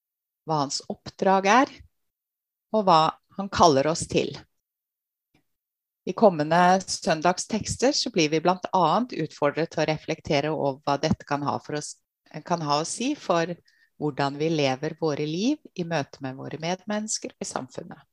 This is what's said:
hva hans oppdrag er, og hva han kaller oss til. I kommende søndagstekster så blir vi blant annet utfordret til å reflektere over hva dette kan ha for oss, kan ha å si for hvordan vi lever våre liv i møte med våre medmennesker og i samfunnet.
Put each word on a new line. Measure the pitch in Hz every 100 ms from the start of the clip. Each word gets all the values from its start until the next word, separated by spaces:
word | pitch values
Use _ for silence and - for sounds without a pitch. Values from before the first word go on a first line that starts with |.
| _ _ _ _ 156
hva | 156
hans | 139 - -
oppdrag | 208 - - 190 190 196
er, | 233 285 - - _ _ _ _ _ _ _ _
og | 220
hva | 190 160 196 - _ -
han | 196
kaller | - 175 135 151
oss | 170 -
til. | 170 - - - _ _ _ _ _ _ _ _ _ _ _ _ _ _ _ -
I |
kommende | 180 214 160 151 170 180 190
søndagstekster | - - 196 160 175 185 - 214 - - 254
så | 294 254
blir | 190 151
vi | 156
blant | 175 185 -
annet | 185 156 190 254
utfordret | - 156 - 143 143 165
til | -
å | 156
reflektere | 151 - 160 - 143 147
over | 151 139 135
hva | - 143
dette | 160 -
kan | - 143
ha | 139 113
for | - 147
oss, | - - _ _ _ 160
kan | - 170 147
ha | 147
å | 165
si | - 247
for | 294 - 170 170 170 _ _ _ -
hvordan | 147 135 143 143
vi | 160
lever | 156 139 131 151 160
våre | 160 143 151
liv | 170 240 302 - -
i |
møte | 165 160 139 -
med | 135 135
våre | 135 147
medmennesker | 165 185 - 208 214 - 254
og | - -
i |
samfunnet. | - - - - - _